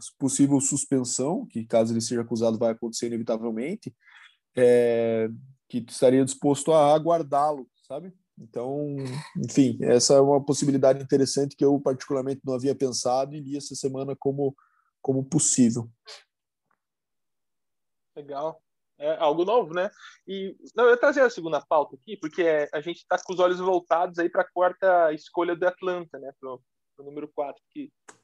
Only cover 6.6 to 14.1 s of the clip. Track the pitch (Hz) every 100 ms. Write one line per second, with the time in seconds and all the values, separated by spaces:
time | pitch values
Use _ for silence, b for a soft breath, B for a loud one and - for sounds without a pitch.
6.6 | - 160 143 156 160 170 147 143 151 147
7.6 | 123 _ - 147 185 - _ - 117 117
8.6 | 123 143 147 139 131 131 B 165 127 -
9.6 | 131 113 - 123 - 139 139 143 143 139
10.6 | 143 135 131 139 135 139 135 - 139 -
11.6 | 143 143 143 131 - 139 131 135 135 127
12.6 | 135 135 131 117 123 127 139 151 135 143
13.6 | 139 135 135 131 135